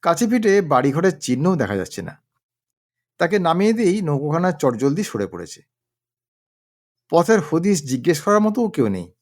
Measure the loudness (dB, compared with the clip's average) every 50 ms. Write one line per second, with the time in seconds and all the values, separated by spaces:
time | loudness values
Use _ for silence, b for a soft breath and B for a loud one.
0 | 2 0 0 2 0 0 0 0 2 2 2 2 2 2 2 2 2 2 0 2
1 | 0 0 -2 -2 -4 -4 -2 0 0 0 0 0 -2 -2 -2 -4 -4 -6 -8 -12
2 | -12 -12 -14 _ _ _ _ _ _ _ _ _ _ _ _ _ _ _ _ _
3 | _ _ _ _ -2 0 0 0 0 2 2 2 2 2 2 2 2 2 2 0
4 | -2 -2 -2 -2 -2 -2 -2 0 0 0 -2 0 0 0 0 2 0 0 0 0
5 | -4 -6 -4 -4 -4 -4 -6 -12 -14 -14 -16 -20 _ _ _ _ _ _ _ _
6 | _ _ _ _ _ _ _ _ _ _ _ _ _ _ _ _ _ _ _ _
7 | _ _ 2 2 4 4 2 2 2 0 -2 0 2 2 0 0 0 -4 -4 -2
8 | 0 0 0 0 2 2 2 2 2 2 0 0 -2 -2 0 0 0 0 0 -4
9 | -8 -12 _ _